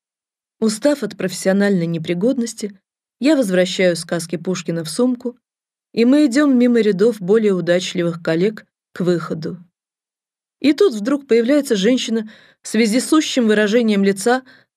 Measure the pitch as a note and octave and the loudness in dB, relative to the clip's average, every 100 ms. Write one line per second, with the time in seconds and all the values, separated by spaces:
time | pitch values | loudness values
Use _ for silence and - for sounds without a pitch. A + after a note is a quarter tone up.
0 | _ _ _ _ _ - A3 G#3+ D4 C#4+ | _ _ _ _ _ -2 -2 0 0 0
1 | G#3 - F#3 F#3 F#3+ G3 G3+ F#3+ E3+ E3 | -4 -6 -8 -4 -2 2 2 0 -2 -4
2 | E3 F3 A3+ C#4 A#3 - G3+ - _ _ | -4 -2 -2 -2 -6 -8 -12 -14 _ _
3 | _ - B3+ D4+ G#3 F3+ F3+ F#3+ F#3 E3+ | _ -4 0 2 2 0 0 2 0 0
4 | - E3+ E3 E3+ F3 F3+ - E3 D#3+ - | -4 -8 -6 -8 -6 -6 -6 -6 -6 -2
5 | B3+ B3 A#3+ B3 _ _ _ _ _ - | -2 -2 -8 -12 _ _ _ _ _ 0
6 | A#3 D4 D4+ A#3+ D4 B3 B3 A#3+ G#3+ F#3 | 2 4 4 2 2 4 4 2 2 2
7 | A3 A3+ F3+ A3 G#3+ F#3 E3 F3+ F3+ F3+ | 0 0 0 2 2 0 0 0 -2 -4
8 | E3+ E3+ E3+ E3 G3 A3 - _ _ - | -4 -4 -4 0 -2 -4 -18 _ _ -6
9 | F3 E3+ - D#3+ D#3 F3 - _ _ _ | -2 -2 -4 -8 -8 -12 -18 _ _ _
10 | _ _ _ _ _ _ C4+ D4+ G4+ G#3+ | _ _ _ _ _ _ 0 2 2 2
11 | G#3 C#4+ - A#3 A#3 D4 C#4+ G#3+ G3 B3+ | -4 -4 0 2 4 2 2 0 2 0
12 | - A3+ G#3+ - _ _ - A3 A3+ B3 | -2 -4 -6 -16 _ _ -6 0 2 0
13 | - D#4 D4+ - A3+ G#3 G#3 A#3 A3 G3+ | 2 0 2 0 2 2 2 2 2 2
14 | G3 G3 A#3+ B3+ C4 - _ | 0 0 0 -2 -4 -20 _